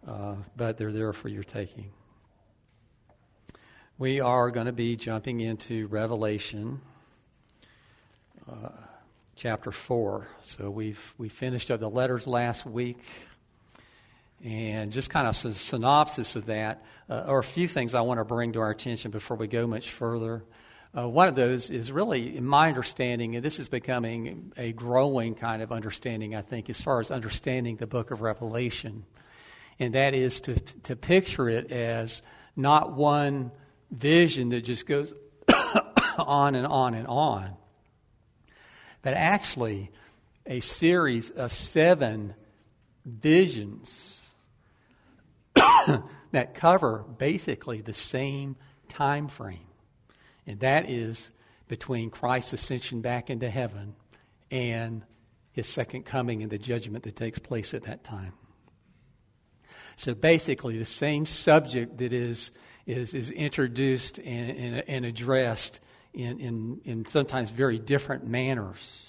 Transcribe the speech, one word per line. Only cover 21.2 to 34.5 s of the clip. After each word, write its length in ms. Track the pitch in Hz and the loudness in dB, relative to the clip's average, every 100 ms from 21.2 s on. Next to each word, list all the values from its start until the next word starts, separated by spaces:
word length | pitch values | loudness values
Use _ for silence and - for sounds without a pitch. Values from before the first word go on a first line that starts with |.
| 185 | 6
of 80 | 135 | 8
those 340 | 123 127 120 | 4 4 -2
is 220 | 127 113 | -6 -4
really, 440 | 139 214 147 117 - | -2 0 0 -2 -4
in 100 | 127 | 4
my 220 | 143 160 | 8 8
understanding, 680 | 131 123 - 123 120 117 117 | 4 -4 -2 -2 0 -2 -2
and 100 | 139 | -4
this 140 | 151 | -4
is 100 | 131 | -4
becoming 840 | 127 - 127 117 117 113 - 190 - | -6 -2 -2 -2 -4 -6 -10 -14 -8
a 140 | 120 | -6
growing 640 | 113 120 123 139 135 113 110 | -6 2 4 4 2 -2 -4
kind 260 | 117 110 | -4 -4
of 100 | 110 | -4
understanding, 640 | 117 107 - 127 113 107 | -6 -6 -6 -6 -6 -6
I 80 | 107 | -6
think, 260 | 104 120 104 | -6 -8 -6
as 140 | 120 | -6
far 180 | - 127 | 0 0
as 120 | 110 | 0
understanding 640 | 131 110 - - 127 120 113 | -4 -4 -4 -2 -2 -2 -4
the 100 | 113 | -4
book 240 | 123 117 | -4 -4
of 120 | 117 | -4
Revelation. 840 | 113 107 117 117 123 - 117 107 98 - - - - - - _ | -2 -2 -4 -2 -2 -4 -10 -12 -16 -20 -20 -20 -20 -20 -20 _
And 160 | 123 | 0
that 220 | 120 139 135 | 4 4 4
is 260 | 127 123 | 0 -2
to, 140 | - 120 | -2 -4
to 400 | - - - 123 | -4 -16 -10 -8
picture 520 | - 180 190 - 123 | 4 4 4 -2 0
it 240 | 113 - | 0 -2
as 520 | 123 117 113 113 - - - - - | -4 -2 -2 -4 -8 -12 -20 -14 -2
not 380 | 135 151 - | 6 6 6
one 580 | 143 147 147 143 139 123 - - _ _ | 2 4 4 2 0 -4 -10 -20 _ _
vision 580 | 123 139 165 170 135 | -2 6 8 8 4
that 120 | 120 | 0